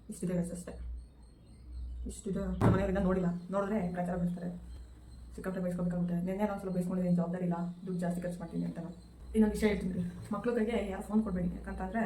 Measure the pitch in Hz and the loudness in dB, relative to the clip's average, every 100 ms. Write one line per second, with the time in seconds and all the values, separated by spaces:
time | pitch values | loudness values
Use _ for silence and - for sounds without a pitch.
0 | - 214 175 175 170 - - - - - | -14 -4 0 0 0 -6 -10 -10 -8 -10
1 | - - - - - - - - - - | -12 -20 -20 -20 -20 -18 -14 -10 -8 -6
2 | - - 202 185 190 180 185 185 196 190 | -8 -6 -4 -2 -2 4 6 6 4 4
3 | 185 185 175 175 - 196 202 214 180 180 | 4 4 2 0 0 0 2 2 0 0
4 | 180 180 175 175 175 175 - - - - | 0 0 0 0 -4 -6 -10 -12 -14 -18
5 | - - - - 185 185 180 175 175 175 | -18 -16 -14 -8 -4 -2 -2 0 0 0
6 | 175 175 180 190 208 - 190 180 180 185 | 0 0 0 2 0 0 -2 0 0 2
7 | 180 175 170 180 180 170 175 - 190 175 | 4 4 4 0 0 0 -2 -4 -4 -2
8 | 175 175 175 - 170 170 170 165 160 - | 0 0 -4 -6 -4 -2 -2 -4 -8 -10
9 | - - - 220 214 - 214 185 180 180 | -18 -16 0 6 6 6 2 4 0 0
10 | - - - 226 240 233 220 220 196 190 | -2 -6 -6 -2 0 2 2 0 0 -4
11 | 208 214 202 180 175 - 196 190 190 226 | 2 2 2 0 0 -2 -6 -4 -2 0